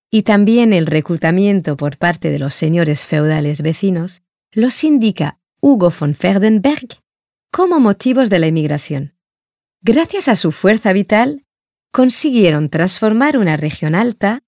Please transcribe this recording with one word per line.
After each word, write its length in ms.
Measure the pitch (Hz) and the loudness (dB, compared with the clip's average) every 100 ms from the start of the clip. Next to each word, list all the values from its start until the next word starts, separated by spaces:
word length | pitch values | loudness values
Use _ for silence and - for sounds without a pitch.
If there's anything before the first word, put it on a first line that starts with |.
| _ | _
y 120 | 220 208 | -2 2
también 480 | 202 208 233 233 | 2 4 4 4
el 140 | 190 156 | 2 2
reclutamiento 920 | 156 - 165 165 180 202 196 156 143 | -2 -2 -2 0 0 0 0 -2 -4
por 200 | 147 139 | -4 -2
parte 340 | 175 165 160 | -2 -2 -4
de 100 | 147 | -4
los 140 | 139 - | -6 -4
señores 520 | 160 170 156 147 - | -2 0 0 -2 -2
feudales 560 | 156 151 156 147 151 | -2 0 0 -2 -4
vecinos 600 | 156 165 196 175 175 - _ _ _ | -4 -4 -2 -2 -6 -12 _ _ _
los 320 | 214 247 - | -2 0 0
indica 560 | 311 285 220 - 151 - _ _ | 2 2 2 -2 -4 -8 _ _
Hugo 320 | 285 254 175 - | 2 4 2 0
von 180 | 147 147 | -4 -2
Ferdenberg 760 | 180 196 214 220 269 302 247 - _ _ _ _ _ | 0 2 2 2 0 -2 -6 -20 _ _ _ _ _
como 260 | - 370 330 | -2 0 2
motivos 500 | 226 196 254 254 240 | 2 2 0 0 2
de 120 | 185 | 2
la 80 | 160 | 2
emigración. 680 | 160 151 147 - 143 143 _ _ _ _ _ _ _ | 0 -2 -4 -6 -10 -10 _ _ _ _ _ _ _
Gracias 440 | 175 240 330 403 285 | 0 0 0 -2 0
a 80 | 208 | 0
su 160 | 170 | 0
fuerza 420 | - 185 220 208 | 0 0 2 0
vital, 520 | 190 185 214 254 285 _ _ _ _ _ | 0 0 0 0 -4 _ _ _ _ _
consiguieron 800 | - 254 - 311 240 185 151 151 | 0 2 2 0 2 2 2 -2
transformar 680 | 160 180 - 220 220 285 277 | -2 -2 -2 -2 0 0 0
una 180 | 185 151 | 0 0
región 380 | 151 - 151 170 | -4 -4 -2 -2
alta, 460 | 240 214 202 240 | -2 -2 -4 -4